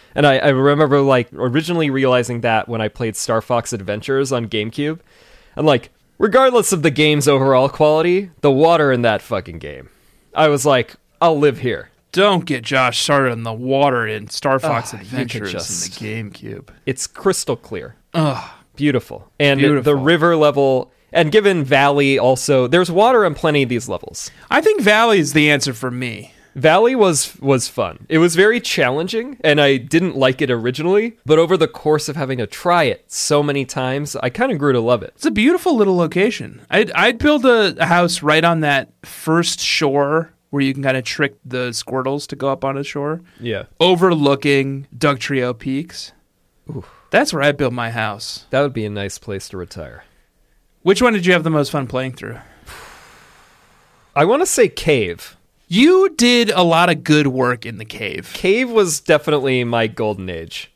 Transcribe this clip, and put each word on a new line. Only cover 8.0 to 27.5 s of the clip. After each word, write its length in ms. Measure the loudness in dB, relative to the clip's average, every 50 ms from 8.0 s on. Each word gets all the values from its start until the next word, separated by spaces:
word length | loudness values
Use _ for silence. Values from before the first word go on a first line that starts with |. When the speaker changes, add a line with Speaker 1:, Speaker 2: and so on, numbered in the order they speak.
| 2 0 0 -2 -2 -6 -8 _
Speaker 1:
the 120 | 0 2 4
water 400 | 4 4 4 4 4 4 2 2
in 100 | 2 2
that 180 | 0 0 0 -4
fucking 360 | -6 -6 -6 -6 -8 -12 -14
game. 320 | -14 -14 -16 -16 -18 -20 _ _ _ _ _ _ _ _ -2
I 140 | 0 2
was 180 | 2 2 2 2
like, 300 | 2 2 2 0 -4 -8 _ _ _ _ _
"I'll 180 | 0 2 2 4
live 200 | 2 2 2 0
here." 320 | -2 -4 -4 -6 -8 -14 _ _ _ _ -2
Speaker 2:
Don't 320 | 2 2 2 2 0 -2
get 160 | -2 -6 -6 -4
Josh 380 | -2 0 0 0 0 0 -2
started 320 | 0 0 2 2 2 0 -2
on 100 | -4 -6
the 100 | -8 -8
water 540 | -8 -4 -2 0 2 2 2 2 0 -2
in 220 | -4 -6 -8 -10 -12
Star 320 | -12 -6 -2 0 0 0
Fox 340 | 0 -2 -2 -4 -6 -8 -12
Speaker 1:
Ugh, 60 | -16
you 60 | -16
could 60 | -10 -8 -8
Speaker 2:
Adventures 340 | -6 -6 -6 -8 -8 -8 -8
Speaker 1:
just 480 | -8 -8 -8 -8 -8 -8 -10 -10 -12
Speaker 2:
in 280 | -12 -10 -10 -10 -10 -12
the 0 |
GameCube. 380 | -14 -16 -16 -14 -14 -14 -16 -20 -20 _ _
Speaker 1:
It's 220 | -8 -8 -6 -10 -12
crystal 480 | -12 -4 -2 -2 -2 -2 -4 -6 -8
clear. 400 | -8 -8 -12 -12 -12 -12 -14 -18 _ _ _ -2
Speaker 2:
Ugh. 340 | -2 0 0 -2 -4 -10 -14 -20 -20 _ _ _
Speaker 1:
Beautiful. 540 | -2 -2 0 0 0 -4 -6 -12 -18 -20 _ _ -2
And 200 | 0 2 2 2
Speaker 2:
Beautiful. 240 | 2 2 2 2 2
Speaker 1:
the 140 | 2 0
river 400 | 2 2 2 2 2 2 2 2
level 540 | 4 2 2 2 2 2 2 2 0 -2 -6 _ _ _ _ -2
and 200 | 0 0 2 2
given 320 | 4 4 4 2 2 0
Valley 540 | 2 2 4 4 4 4 2 2 2 2 2
also, 480 | 2 2 2 0 2 2 2 2 4
there's 240 | 4 2 2 2 2
water 340 | 2 2 4 4 4 4 2
on 80 | 2 0
plenty 280 | -2 -2 0 2 2 0
of 60 | 0
these 200 | -2 -4 -4 -6
levels. 420 | -8 -10 -10 -14 -16 -16 -16 -16 -18 -20 -6 -2
Speaker 2:
I 100 | -2 0
think 200 | 2 2 0 2 2
Valley 360 | 2 4 4 4 4 4 2
is 140 | 2 2 2
the 180 | 2 4 4
answer 220 | 2 2 0 -4 -6
for 160 | -6 -8 -8
me. 420 | -6 -6 -8 -8 -10 -12 -16 -18 _ _ _ _ _
Speaker 1:
Valley 400 | 0 2 4 4 4 4 2 2
was, 400 | 2 2 2 2 0 -4 -6 -10 -6
was 280 | -2 0